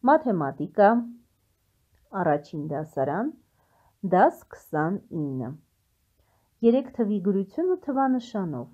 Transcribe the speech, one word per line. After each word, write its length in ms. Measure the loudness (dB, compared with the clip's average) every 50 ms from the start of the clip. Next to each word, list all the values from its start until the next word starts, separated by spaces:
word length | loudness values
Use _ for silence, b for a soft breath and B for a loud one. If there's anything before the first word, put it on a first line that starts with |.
| 4
Մաթեմատիկա, 840 | 4 2 4 2 0 0 0 0 -2 -4 -6 -10 -6 2 6 6 6 6 4 -2 -6 -14 -20 _ _ _ _ _ _ _ _ _ _ _ _ _ _ _ _ _ _
առաջին 520 | -6 -2 0 2 2 0 -2 -8 -10 -10 -8
դասարան, 600 | -6 -6 -6 -8 -6 -2 -2 -2 0 0 -2 -2 -4 -6 -10 _ _ _ _ _ _ _ _ _ _ _ _ -4
դաս 360 | 2 4 6 6 4 4 0 -20
քսանինը։ 1040 | _ -20 -20 -16 _ -4 -2 -2 -2 -4 -6 -8 _ -8 -6 -6 -6 -6 -6 -8 -8 -10 -14 _ _ _ _ _ _ _ _ _ _ _ _ _ _ _ _ _ _ _ _
Երեք 280 | 2 4 4 4 -2 -4
թվի 280 | -6 -4 -2 -2 -2 -2
գրությունը 560 | 0 0 0 0 -2 -4 -4 -4 -2 -2 -2 -2
թվանշանով։ 880 | -4 -6 -2 0 0 0 0 -2 -2 -6 -8 -6 -6 -4 -6 -8 -10 -12